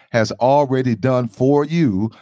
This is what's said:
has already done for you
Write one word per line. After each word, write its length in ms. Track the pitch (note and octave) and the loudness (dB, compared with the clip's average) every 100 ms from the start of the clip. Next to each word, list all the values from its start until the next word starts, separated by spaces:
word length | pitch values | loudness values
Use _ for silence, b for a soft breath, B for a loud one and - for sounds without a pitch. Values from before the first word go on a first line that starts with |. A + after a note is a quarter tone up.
| b | b
has 220 | A#2+ G#2+ | -2 -2
already 640 | - B2 C#3+ C#3 C3 B2+ A2 | 0 2 2 2 -2 -2 -2
done 320 | C3 B2+ A#2+ | 0 -2 -4
for 360 | - C3 C#3+ | -2 2 2
you 460 | D#3 E3+ D3 F#2+ G#2+ B | 0 0 0 0 -4 B